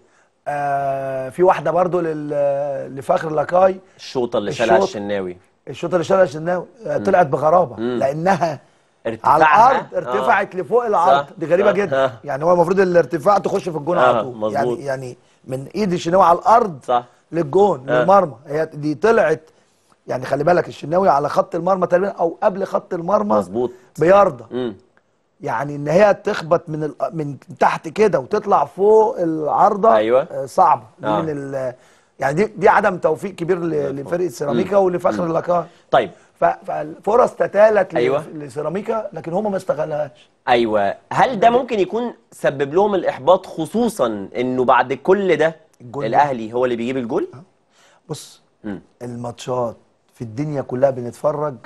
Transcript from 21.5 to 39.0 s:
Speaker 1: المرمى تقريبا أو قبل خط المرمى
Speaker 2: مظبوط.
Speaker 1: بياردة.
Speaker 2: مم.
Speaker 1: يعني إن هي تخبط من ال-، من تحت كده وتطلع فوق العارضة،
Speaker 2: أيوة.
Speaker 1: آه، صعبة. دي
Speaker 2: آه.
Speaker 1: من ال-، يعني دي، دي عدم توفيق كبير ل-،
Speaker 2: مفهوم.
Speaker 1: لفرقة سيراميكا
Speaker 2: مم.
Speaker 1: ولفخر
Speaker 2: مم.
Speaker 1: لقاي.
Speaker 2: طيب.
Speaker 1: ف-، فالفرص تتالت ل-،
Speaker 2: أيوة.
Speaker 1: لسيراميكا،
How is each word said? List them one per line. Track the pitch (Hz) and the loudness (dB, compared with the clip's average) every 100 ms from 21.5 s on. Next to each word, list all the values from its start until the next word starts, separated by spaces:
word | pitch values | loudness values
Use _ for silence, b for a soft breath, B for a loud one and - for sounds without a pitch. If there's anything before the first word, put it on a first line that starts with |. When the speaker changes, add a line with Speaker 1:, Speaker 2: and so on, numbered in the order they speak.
| 170 | -4
Speaker 1:
المرمى | 175 190 175 | -2 0 0
تقريبا | 175 196 | 0 0
أو | - 170 170 | -2 -4 0
قبل | 214 190 | -2 -2
خط | 190 202 - | -4 -6 -6
المرمى | 175 170 214 208 214 | -8 -2 -2 0 -2
Speaker 2:
مظبوط. | 190 101 123 B B - | -2 -4 -4 B B 0
Speaker 1:
بياردة. | 156 202 190 127 107 | 4 6 4 0 -10
Speaker 2:
مم. | 120 123 95 _ _ _ _ _ _ | -8 -8 -10 _ _ _ _ _ _
Speaker 1:
يعني | 139 123 147 143 | -8 -6 -6 -6
إن | 147 | 0
هي | 165 208 | 4 4
تخبط | 202 - 208 156 160 - | 2 -2 -6 -2 -2 -2
من | 156 | -8
ال-، | 151 - 139 | -8 -6 -6
من | 165 147 135 - 135 | -6 -8 -10 -16 -2
تحت | 208 - 165 | 0 0 -6
كده | 156 214 165 | 0 2 2
وتطلع | 123 208 202 180 143 | -2 -4 0 0 0
فوق | - 202 220 214 - | 0 4 6 4 0
العارضة، | 170 160 147 135 190 208 220 220 | -4 -2 -2 2 2 4 4 4
Speaker 2:
أيوة. | 110 127 156 | 4 2 0
Speaker 1:
آه، | 143 135 | -6 -4
صعبة. | - 170 131 - _ | 2 2 2 -2 _
دي | 214 | -4
Speaker 2:
آه. | 214 | -2
Speaker 1:
من | 160 | -2
ال-، | 143 139 135 131 - b b b - | -6 -8 -6 -6 -10 b b b -6
يعني | 135 | -2
دي، | 151 214 | 0 -2
دي | - 208 | 2 4
عدم | 208 208 175 | 4 2 0
توفيق | 160 156 196 185 | -2 -2 -6 -6
كبير | 165 185 | -4 -2
ل-، | 170 | -2
Speaker 2:
مفهوم. | 151 139 139 | -4 -4 -6
Speaker 1:
لفرقة | 139 175 180 | -6 -4 -4
سيراميكا | - 143 175 185 202 | -4 -4 -2 0 2
Speaker 2:
مم. | 190 | 2
Speaker 1:
ولفخر | 175 185 202 170 | 0 -2 -2 -2
Speaker 2:
مم. | |
Speaker 1:
لقاي. | 160 170 175 165 b _ | -2 0 -2 -2 b _
Speaker 2:
طيب. | 147 101 b b _ | 0 0 b b _
Speaker 1:
ف-، | - | -2
فالفرص | - 190 156 151 170 196 233 240 | 0 -6 -8 -8 -8 0 2 2
تتالت | - 170 196 214 208 185 | 0 -2 4 4 4 0
ل-، | - | 0
Speaker 2:
أيوة. | 123 147 160 | 0 -2 -6
Speaker 1:
لسيراميكا، | 160 147 135 151 185 214 226 | -12 -12 -8 -6 -6 -6 -6